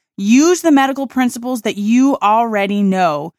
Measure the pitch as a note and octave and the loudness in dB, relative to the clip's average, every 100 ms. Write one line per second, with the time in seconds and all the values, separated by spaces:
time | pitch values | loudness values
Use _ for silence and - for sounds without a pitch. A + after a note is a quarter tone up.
0 | _ - G3+ B3 D#4+ F4 E4 C#4 C4+ C4+ | _ -8 2 4 4 2 2 2 2 -2
1 | C4+ C4 B3 A#3+ B3 B3+ G#3+ G3 G#3 A#3+ | -6 -2 -2 -4 -6 -6 -6 -4 0 2
2 | C4+ C4+ G3+ A3 A#3 G#3 G3 G3+ G3+ F#3 | 2 2 2 2 0 -2 -2 0 0 0
3 | F3 D3 D#3+ | 0 -2 -8